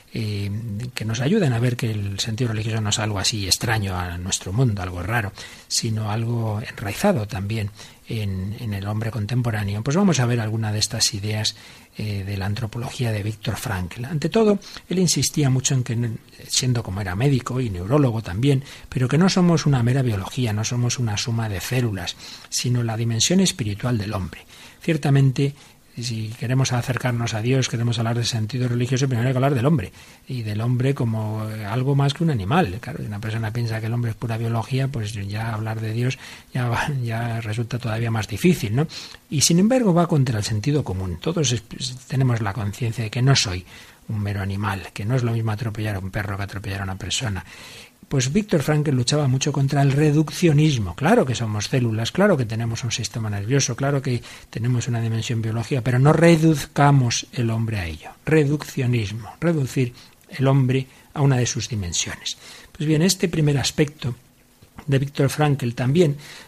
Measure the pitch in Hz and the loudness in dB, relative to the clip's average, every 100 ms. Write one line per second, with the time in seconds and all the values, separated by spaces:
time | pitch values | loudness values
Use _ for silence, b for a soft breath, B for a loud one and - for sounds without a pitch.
0 | - 120 107 101 101 107 117 101 123 - | -12 -6 -4 -4 -4 -6 -6 -6 -8 -8
1 | 110 113 135 220 147 117 123 120 113 107 | -8 -4 -2 0 0 0 -2 -2 -4 -6
2 | 98 98 113 110 120 107 110 110 104 104 | -6 -6 -6 -4 -4 -4 -4 -4 -4 -4
3 | 110 98 95 107 95 - - 110 98 90 | -4 -4 -4 -4 -2 -2 0 -2 -2 -4
4 | 90 87 92 - - 107 127 98 90 90 | -6 -6 -6 -6 -4 0 0 0 -6 -6
5 | 90 117 101 B B B B - 113 110 | -4 -2 -4 B B B B -4 -2 -2
6 | 107 113 113 117 110 107 113 - 104 - | -2 -2 -2 -2 -2 -4 -6 -8 -8 0
7 | 208 156 104 95 101 110 101 B B B | 0 2 -2 -4 -4 -4 -4 B B B
8 | - 110 101 95 98 120 117 98 101 107 | -8 -4 -4 -4 -4 -6 -6 -4 -4 -4
9 | 110 110 104 127 117 107 101 104 127 170 | -2 -4 -2 0 0 0 -2 -2 0 2
10 | 202 127 120 120 110 113 110 104 - 113 | 4 4 2 0 0 -2 -2 0 -2 0
11 | - 101 104 107 107 B B B B - | -2 0 -4 -2 -2 B B B B -8
12 | 107 101 98 98 98 104 110 120 - - | -6 -4 -4 -4 -4 -4 -4 -6 -8 -4
13 | 117 104 107 110 - 101 110 95 87 120 | -2 -2 -4 -6 -6 -4 -4 -4 -6 -8
14 | 123 151 165 220 214 208 B B - 180 | -6 -2 0 4 4 2 B B -4 2
15 | 170 143 - 156 139 127 - 135 120 117 | 2 2 0 2 2 2 2 0 0 -2
16 | 117 110 - - - - 127 117 107 98 | -4 -6 -12 -20 -6 -2 0 0 -2 -6
17 | 95 92 143 127 - 127 120 90 95 147 | -4 0 2 2 0 -4 -4 -4 2 4
18 | 131 110 101 92 139 131 B B - - | 4 2 -4 0 2 2 B B -8 -2
19 | 123 135 190 185 175 165 147 135 117 135 | 2 4 4 4 4 4 4 4 4 2
20 | 127 98 95 127 117 104 110 123 120 131 | 0 -2 -4 -2 -2 0 -2 0 0 0
21 | 117 101 - 113 110 92 - 127 117 95 | -2 -2 -2 -2 -2 -4 -2 0 0 -2
22 | - B B B B - 127 123 117 113 | -6 B B B B -4 0 0 0 -2
23 | 117 113 - 185 180 - 104 98 123 117 | -2 0 4 4 2 0 -4 -2 0 0
24 | 98 98 87 - B B B B - 156 | -2 -4 -6 -10 B B B B -2 0
25 | 147 139 135 127 139 B B B _ - | 4 6 6 4 0 B B B _ -10
26 | 120 110 110 113 120 131 131 123 - 117 | -6 -6 -8 -6 -2 0 2 0 0 -2
27 | 127 120 113 110 120 135 123 117 117 117 | -2 -2 -2 -2 0 2 0 0 0 0
28 | 113 120 110 117 107 127 123 120 123 131 | 0 0 -2 -2 -2 -2 -2 0 0 0
29 | 135 117 127 127 139 131 131 151 90 B | 0 0 0 2 2 2 2 2 0 B
30 | B B - 127 107 104 117 123 135 139 | B B -10 -8 -4 -2 0 2 0 0
31 | 120 113 107 110 110 110 101 120 131 139 | 0 -2 -2 -4 -6 -8 -4 -2 2 2
32 | 139 139 165 123 95 170 104 104 - - | 2 2 0 0 0 0 0 -4 -10 -8
33 | 123 104 110 113 110 120 113 110 113 120 | -8 -6 -6 -4 -4 -4 -4 -4 -4 -2
34 | 117 - 113 113 117 117 - 131 135 131 | -2 -4 -4 -4 -2 -2 -2 -2 -2 -2
35 | 104 101 98 107 113 107 110 113 110 117 | -6 -6 -6 -6 -4 -4 -4 -4 -4 -2
36 | 127 - B B - 131 120 110 - 139 | -2 -4 B B -8 -4 0 0 0 -2
37 | 117 113 117 113 110 110 113 120 117 113 | -2 -2 -2 -4 -4 -4 -4 -4 -4 -2
38 | 117 110 101 101 180 160 101 123 160 B | 0 -2 -2 2 2 2 0 0 -2 B
39 | B B - 147 - 170 214 262 214 170 | B B -4 0 4 6 6 4 4 4
40 | 165 151 131 107 101 107 143 147 - 95 | 4 4 2 0 -2 -2 0 0 0 -4
41 | 95 82 - 170 123 120 - - 127 127 | -4 -4 -2 0 0 0 -4 -10 -10 -10
42 | - 135 127 113 104 98 101 - 117 117 | -4 0 2 2 0 -2 -4 -2 -4 -4
43 | 107 120 131 131 107 92 B B B B | -4 2 4 4 2 -4 B B B B
44 | - 107 101 101 98 98 101 98 - - | -6 -4 -2 -2 -4 -2 -2 -4 -8 -8
45 | 104 131 120 117 110 104 110 107 107 98 | -2 0 0 0 0 -2 -4 -4 -4 -4
46 | 92 110 101 98 98 98 104 98 95 92 | -6 -6 -4 -4 -6 -6 -6 -6 -6 -6
47 | 90 - 117 90 B B B B B _ | -6 -4 -4 -4 B B B B B _
48 | - 139 127 190 214 165 151 151 151 127 | -4 0 2 0 2 2 2 2 2 2
49 | 120 147 139 131 147 139 135 143 139 135 | 2 2 2 2 0 2 2 4 4 4
50 | 156 151 151 - 170 147 156 127 92 - | 4 4 2 2 4 6 6 4 0 0
51 | 147 240 131 113 113 107 - 135 117 110 | 4 6 4 0 -2 -2 0 2 2 0
52 | 117 175 208 147 110 113 117 113 117 - | 0 4 4 4 0 -2 -2 -2 -4 -4
53 | 113 117 110 101 101 139 131 117 139 143 | -4 -4 -2 -2 0 2 2 0 0 0
54 | 131 120 B B - - 120 120 123 117 | 0 -2 B B -12 -4 0 0 0 0
55 | 113 113 - 113 110 113 - 135 123 123 | 0 -2 -2 -2 -2 -2 -2 -2 2 4
56 | 143 156 170 165 160 151 - - 143 139 | 6 8 8 8 6 4 0 4 6 6
57 | 120 - - - 113 110 110 104 85 78 | 4 0 -4 -2 0 0 -2 -2 -4 -8
58 | - - - 156 139 147 - 143 123 117 | -14 -10 2 4 4 0 -2 -2 0 0
59 | 98 113 - - 165 160 127 135 123 B | 0 -6 -12 -2 0 2 0 0 0 B
60 | B _ - - 135 139 123 131 131 B | B _ -12 0 4 6 4 2 -2 B
61 | B - 139 127 120 117 - 101 87 - | B 2 4 4 2 -2 -4 -4 -4 -4
62 | - - - - B B B - 151 151 | -4 -6 -10 -12 B B B -4 0 4
63 | 185 185 185 160 147 139 - - 143 - | 2 2 -2 2 2 2 0 0 -2 -2
64 | 131 - _ _ _ _ - - - 135 | -8 -8 _ _ _ _ -20 -10 0 0
65 | 139 - 135 - 151 139 120 120 123 160 | 0 0 0 2 2 2 0 0 2 4
66 | 156 143 B B | 4 2 B B